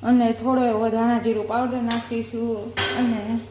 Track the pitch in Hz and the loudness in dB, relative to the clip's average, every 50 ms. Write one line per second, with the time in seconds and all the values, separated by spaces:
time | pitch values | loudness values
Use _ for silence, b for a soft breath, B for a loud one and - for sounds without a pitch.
0 | - 220 247 247 240 233 226 226 226 247 262 254 254 240 220 214 226 226 220 226 | 4 4 4 6 6 4 0 0 0 0 2 2 2 2 2 2 0 0 2 2
1 | 226 233 240 233 - 226 226 214 208 - 220 240 254 254 240 254 233 233 233 233 | 2 2 2 2 2 0 0 0 -2 -2 -2 0 0 0 -2 -2 0 0 0 -2
2 | - - 240 233 226 - - 233 226 233 226 208 202 240 226 - - - - - | -2 -4 -4 -6 -6 -4 -6 -6 -4 -4 -4 -4 -6 -8 -4 -4 -2 -2 0 0
3 | 254 240 233 214 202 214 226 233 226 - | 0 0 0 -2 -2 -4 -4 -6 -6 -8